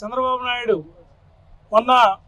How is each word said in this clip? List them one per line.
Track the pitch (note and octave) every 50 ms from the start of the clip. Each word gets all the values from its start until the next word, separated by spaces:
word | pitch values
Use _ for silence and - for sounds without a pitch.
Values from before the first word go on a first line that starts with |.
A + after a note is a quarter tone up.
చంద్రబాబు | G#3 G#3+ B3 C4 B3+ B3+ B3+ B3 B3+ B3
నాయుడు | B3 B3 A#3+ A3+ G3+ E3 D3+ E3 _ - - _ _ _ _ _ _ _ _ _ - - _ -
మొన్న | G#3 A3 A#3+ B3 B3+ B3 A#3 G3 F#3+ - _